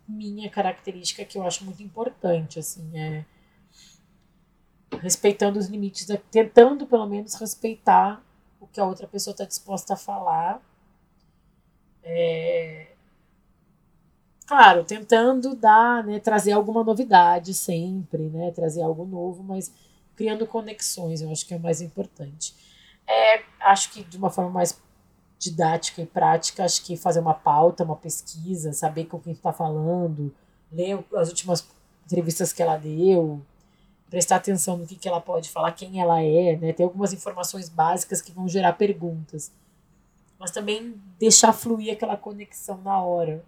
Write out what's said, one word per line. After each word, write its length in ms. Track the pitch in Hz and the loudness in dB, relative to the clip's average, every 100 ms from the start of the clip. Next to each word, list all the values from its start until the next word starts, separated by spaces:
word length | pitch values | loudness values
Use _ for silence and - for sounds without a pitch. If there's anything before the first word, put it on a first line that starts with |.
| - | -16
minha 420 | 214 208 208 208 | -12 -10 -10 -10
característica 760 | - 190 180 - 180 175 - | -2 -2 -2 -12 -10 -8 -10
que 120 | 202 202 | -12 -8
eu 80 | |
acho 200 | 180 - | -6 -8
muito 180 | 190 185 | -12 -16
importante, 760 | 202 220 247 254 180 170 160 - | -16 -8 -8 -4 -2 -2 -2 -10
assim, 380 | 156 - 160 160 | -12 -12 -14 -10
é 260 | 156 156 156 _ _ _ _ _ - _ _ _ _ _ _ _ _ _ _ 143 | -8 -8 -12 _ _ _ _ _ -20 _ _ _ _ _ _ _ _ _ _ -10
respeitando 580 | 175 185 208 208 208 202 | -4 2 2 2 0 0
os 80 | 190 | -4
limites, 420 | 208 202 - - | -6 -8 -8 -8
é, 60 | 202 - | -8 0
tentando 560 | 220 220 247 240 285 294 | 2 6 8 8 6 -2
pelo 200 | 233 208 | -2 -2
menos 260 | 202 214 | -8 -10
respeitar 920 | - 220 - 226 226 - 185 190 214 _ _ _ _ | -12 -12 -8 -8 -6 4 4 4 -2 _ _ _ _
o 60 | - | -18
que 120 | - | -4
a 60 | |
outra 240 | 196 - 196 | -4 -4 -10
pessoa 260 | 202 196 | -10 -10
tá 100 | 202 | -10
disposta 500 | 202 - - 190 - | -10 -12 -8 -10 -6
a 20 | 196 | -8
falar. 680 | - 196 180 165 170 - _ _ _ _ _ _ _ _ _ _ _ _ _ _ | -6 -8 -2 -2 -2 -6 _ _ _ _ _ _ _ _ _ _ _ _ _ _
É... 880 | 165 165 170 165 165 170 160 156 156 _ _ _ _ _ _ _ _ _ _ _ _ _ _ _ - | -8 -2 0 0 -2 -2 -4 -10 -20 _ _ _ _ _ _ _ _ _ _ _ _ _ _ _ 0
Claro, 380 | 285 220 175 | 10 10 10
tentando 720 | 165 208 214 226 240 262 254 247 | 2 -8 2 4 4 2 -2 2
dar, 480 | 220 220 233 240 | 6 8 6 2
né, 160 | 208 208 | -2 -4
trazer 320 | 214 214 190 | 0 2 2
alguma 320 | 208 208 226 | 2 2 0
novidade 720 | 226 214 254 190 175 175 170 | 0 0 6 8 8 4 -2
sempre, 760 | 185 - 170 175 190 170 156 156 | -6 -4 -4 -4 -6 -6 -6 -6
né, 240 | 160 175 | -6 -6
trazer 300 | 170 170 156 | -4 -4 -2
algo 220 | 160 160 | -2 -4
novo, 380 | 180 185 175 180 | -6 -8 -8 -8
mas 320 | 190 190 185 - _ _ _ | -8 -8 -8 -14 _ _ _
criando 320 | _ 214 214 226 | _ -4 -2 -4
conexões, 760 | 226 214 220 - - 170 160 | -6 -8 -8 -8 -6 -6 -6
eu 100 | 156 | -6
acho 120 | 156 - | -8 -8
que 80 | |
é 20 | 175 | -6
o 40 | |
mais 200 | 170 160 | -4 -4
importante. 760 | 170 196 190 _ 143 151 - - _ _ _ _ - | -4 -10 -10 _ -16 -12 -14 -14 _ _ _ _ 0
É, 340 | 220 220 220 - _ | 4 6 4 2 _
acho 300 | 196 196 - | 4 4 2
que 140 | 214 | -8
de 120 | 185 180 | -18 -4
uma 140 | 190 | -4
forma 200 | 180 180 | -2 -4
mais 300 | 180 175 - _ _ _ _ _ _ | 0 -2 -2 _ _ _ _ _ _
didática 580 | - 160 170 170 - - | -8 -2 0 0 -4 -8
e 60 | 160 | -6
prática, 580 | - 160 165 - - | 0 2 2 0 -2
acho 200 | 180 - | -2 -2
que 120 | - 165 | -4 -4
fazer 220 | 185 170 | 0 2
uma 160 | 165 | 2
pauta, 480 | 156 - 147 170 170 | 0 2 6 6 4
uma 140 | 165 156 | -4 -4
pesquisa, 760 | 165 - - 160 165 180 156 | -8 -10 -10 -14 -8 -6 -6
saber 340 | 147 160 156 165 | -4 -4 -4 -8
com 120 | 170 | -10
quem 160 | - | -12
tu 60 | 160 | -6
tá 120 | 175 | -6
falando, 800 | 160 160 156 156 180 170 151 143 - _ _ _ | -4 -4 -2 -2 -2 -2 -4 -8 -10 _ _ _
ler 240 | 160 180 | -6 -4
o, 220 | 196 170 196 | -4 -6 -2
as 120 | 165 | -2
últimas 380 | 175 180 170 - _ _ _ | -4 -4 -4 -4 _ _ _
entrevistas 480 | _ 175 165 160 170 | _ -2 -2 -2 -4
que 100 | - | 0
ela 140 | 170 156 | 0 0
deu, 640 | 151 156 185 185 160 147 139 _ _ _ _ _ _ | -4 2 4 4 2 -4 -14 _ _ _ _ _ _
prestar 280 | 180 175 185 | -4 0 0
atenção 400 | - 190 - 175 | 2 -2 -2 -4
no 100 | 165 | -8
que, 80 | |
que 140 | 190 190 | -10 -6
ela 120 | 170 | -6
pode 300 | 170 170 160 | -4 -6 -6
falar, 220 | - 165 | -4 -4
quem 280 | 165 190 190 | -4 -10 -2
ela 220 | 175 165 | 2 2
é, 340 | 160 156 180 160 | 4 4 4 2
né? 160 | 165 | -2
Tem 120 | 160 | 0
algumas 280 | 180 185 196 | 0 0 -4
informações 560 | 190 - 180 175 196 170 | -4 -10 -8 -8 -8 -12
básicas 540 | 165 160 180 - 190 | 0 0 0 -4 -8
que 80 | - | -8
vão 160 | 180 185 | -8 -4
gerar 280 | 180 180 | 0 0
perguntas. 760 | 170 208 180 170 165 156 156 - _ _ _ _ _ _ _ _ _ | 2 0 0 -6 -8 -10 -14 -14 _ _ _ _ _ _ _ _ _
Mas 140 | 190 | -10
também 480 | - 208 214 233 214 196 - | -8 -6 -6 -8 -16 -20 0
deixar 340 | 220 220 226 | 4 6 6
fluir 400 | 220 - 226 214 | 4 -2 -4 -4
aquela 240 | 208 220 208 | -6 -6 -6
conexão 640 | - 208 202 - - 190 | -8 -14 -16 -18 -14 -12
na 200 | 190 196 | -4 -2
hora, 420 | 180 175 165 156 | 0 -2 -2 -6